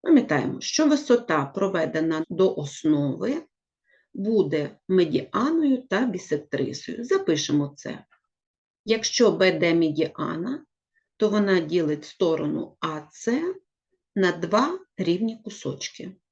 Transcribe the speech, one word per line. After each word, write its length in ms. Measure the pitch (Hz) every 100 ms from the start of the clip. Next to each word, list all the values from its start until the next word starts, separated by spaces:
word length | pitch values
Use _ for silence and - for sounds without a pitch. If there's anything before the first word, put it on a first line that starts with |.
Пам'ятаємо, 600 | - 302 - 147 - -
що 260 | - - 302
висота, 580 | 285 - 240 - 156
проведена 800 | 139 196 190 180 160 160 160 156 165
до 260 | 165 185
основи, 880 | - 147 - 156 147 143 - 202 311 - _ _ _ _ _ _
буде 640 | - 202 220 151 151 143 - -
медіаною 1000 | 185 165 - - 196 269 330 294 254 -
та 180 | 190
бісектрисою. 1000 | 254 180 - 151 - 139 135 - - 233
Запишемо 720 | 240 392 - 151 - 147 143 -
це. 280 | - - _ _ _ _ _ _ _ _
Якщо 460 | 214 226 - - 226
Б 200 | 165 185 160
Д 140 | 170
медіана, 920 | 165 160 151 151 - 160 165 202 285 _ _ _ _ _ _
то 120 | 214
вона 300 | 208 202 185
ділить 460 | 156 175 151 151
сторону 720 | - - 175 160 151 156 - _
А 220 | 165 156 151
С 440 | - - 262 339 381 _ _ _ _ _
на 160 | 196 180
два 480 | 170 170 208 285 370 - -
рівні 440 | 170 180 226 226
кусочки. 680 | - - - - - - 185 - _